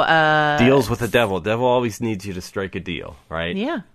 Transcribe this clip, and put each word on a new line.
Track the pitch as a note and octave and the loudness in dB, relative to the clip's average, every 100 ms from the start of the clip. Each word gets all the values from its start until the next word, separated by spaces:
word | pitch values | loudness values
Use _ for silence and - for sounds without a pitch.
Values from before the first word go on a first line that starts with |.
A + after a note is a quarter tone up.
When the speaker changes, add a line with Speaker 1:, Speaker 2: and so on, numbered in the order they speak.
Speaker 1:
Yeah. | - D#3+ D#3 D3+ D3+ D3 | 2 4 4 4 2 4
Speaker 2:
uh, | |
Speaker 1:
Deals | B2 C#3 G#2+ | 4 4 2
with | A#2+ | -2
the | A#2 | 0
devil. | A#2+ A2 F#2 | 2 2 0
Devil | F#2+ A2+ | -2 0
always | B2+ B2+ A#2+ - | 2 2 0 -4
needs | A#2 G2+ G2+ | -4 -4 -8
you | |
to | F2+ | -10
strike | - G2+ F#2+ | -8 -8 -6
a | F#2+ | -8
deal, | F2 D2 G1+ - - | -8 -10 -10 -18 -10
right? | D#2+ E2+ F#3+ | -6 -4 -4
Speaker 2:
Yeah, | B3+ D4+ - | -4 -6 -10